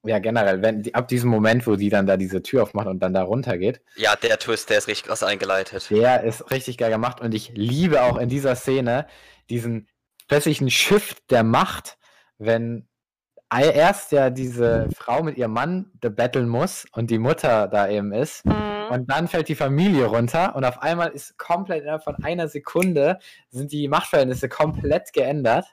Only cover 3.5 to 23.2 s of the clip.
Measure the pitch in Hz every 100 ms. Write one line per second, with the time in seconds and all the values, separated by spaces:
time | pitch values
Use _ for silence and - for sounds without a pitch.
3.5 | 90 98 127 _ - 107 104 117 107 -
4.5 | 110 - 104 104 104 - 110 95 101 98
5.5 | 95 95 98 - 107 120 123 113 - -
6.5 | 135 127 120 117 110 120 127 120 110 -
7.5 | 117 113 135 180 147 123 117 123 139 135
8.5 | 127 - 135 120 123 - - - _ _
9.5 | 120 117 113 107 _ _ _ - 147 160
10.5 | 151 131 - - 208 - - _ 120 113
11.5 | 123 190 - - - _ _ _ _ 107
12.5 | 113 117 117 - _ _ _ _ - _
13.5 | 120 151 143 170 202 - 147 131 127 127
14.5 | 120 117 113 113 - - 127 160 127 117
15.5 | 113 147 185 190 _ 117 104 123 131 120
16.5 | 117 180 - - - 117 113 120 160 -
17.5 | 113 98 104 98 104 101 104 151 - -
18.5 | 214 208 208 208 127 127 143 170 175 156
19.5 | 151 139 143 196 156 117 113 123 165 185
20.5 | - 127 123 147 170 165 139 - - -
21.5 | 175 190 165 147 156 151 143 147 175 160
22.5 | 147 - 170 185 156 143 190